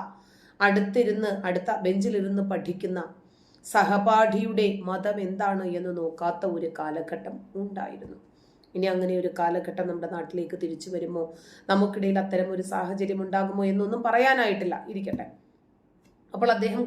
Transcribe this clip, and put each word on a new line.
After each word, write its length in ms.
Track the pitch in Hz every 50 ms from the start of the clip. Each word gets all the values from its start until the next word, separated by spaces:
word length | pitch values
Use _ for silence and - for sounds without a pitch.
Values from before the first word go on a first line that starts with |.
| - - - - - - - - - - _ -
അടുത്തിരുന്ന്, 680 | 202 202 196 202 196 196 - 247 233 214 202 220 214 208 196 196 190 180
അടുത്ത 220 | 180 185 - 226 - - 185
ബെഞ്ചിലിരുന്ന് 600 | 185 196 196 196 - 214 196 190 196 196 196 196 196
പഠിക്കുന്ന 480 | 190 - - 175 175 - 202 180 185 180 165 - - - - _ _ _ _ _ _ _ - -
സഹപാഠിയുടെ 960 | - 214 190 196 202 196 - 226 220 220 220 190 196 220 226 220 196 214 208 196 196 190 180 180
മതം 280 | 190 185 196 208 202 202 190
എന്താണ് 400 | 185 190 202 208 196 196 190 185 180 175 175
എന്ന് 140 | 180 180 175 170
നോക്കാത്ത 420 | 165 160 165 - 170 175 170 - 202 180 170
ഒരു 140 | 165 165 160 - -
കാലഘട്ടം 580 | 156 151 151 165 160 - 170 - - - 202 - - - - 196
ഉണ്ടായിരുന്നു. 580 | 202 202 196 180 - - - - - - - - - _ _ _ _ _ _ _ _ _ -
ഇനി 120 | 185 190 190 185
അങ്ങനെ 200 | 185 185 180 185 180
ഒരു 100 | 180 180 - 180
കാലഘട്ടം 480 | 170 170 175 180 180 175 - 190 180 180
നമ്മുടെ 200 | 175 170 170 165 175
നാട്ടിലേക്ക് 400 | 165 160 - 185 175 165 165 180 - 175
തിരിച്ചു 240 | 160 160 151 - 185 180
വരുമോ, 300 | 170 - 190 175 165 165 165 165 - - - - - - -
നമുക്കിടയിൽ 480 | 196 196 202 196 - 202 196 196 196 190 190
അത്തരം 260 | - 190 180 185 190 185
ഒരു 80 | 185 185 -
സാഹചര്യം 500 | 190 185 180 180 196 196 190 196 190 196 190
ഉണ്ടാകുമോ 360 | 185 190 196 196 196 202 196 196 196
എന്നൊന്നും 300 | 196 202 202 208 233 240 240 226
പറയാനായിട്ടില്ല, 640 | 220 240 262 269 262 254 233 208 190 190 185 175 160 - - 220
ഇരിക്കട്ടെ. 340 | 202 196 196 - - - - - - - _ _ _ _ _ _ _ _ _ _ _ _ _ _ _ _ _ _ -
അപ്പോൾ 160 | 196 240 233 220
അദ്ദേഹം 280 | 196 220 202 214 247 240